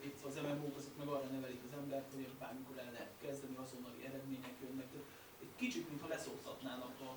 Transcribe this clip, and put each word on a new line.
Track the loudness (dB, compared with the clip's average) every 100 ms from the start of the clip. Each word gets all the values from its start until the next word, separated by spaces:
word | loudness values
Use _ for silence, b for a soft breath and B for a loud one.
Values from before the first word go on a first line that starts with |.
| -4
itt | -2 -2
az | 4 6
M | 6
M | 4
O-k, | 0
azok | -4 -2
meg | 4 6
arra | 6 2
nevelik | 2 -2 -2
az | -2
embert, | 2 2 2
hogy | -2 -2 -2
bármikor | -2 -2 -4 -4 -4
el | -4
lehet | -6 -2
kezdeni, | 0 0 0 -2 -2
azonnali | -4 -6 -4 -2
eredmények | -2 0 -2 -2 -4
jönnek. | -2 0 -2
Tehát | -6 -8 B B -10 -8
egy | 2
kicsit, | 4 4 2
mintha | 0 2 2
leszoktatnának | 2 -2 -4 -2 -2 0 -2 -4
a | -4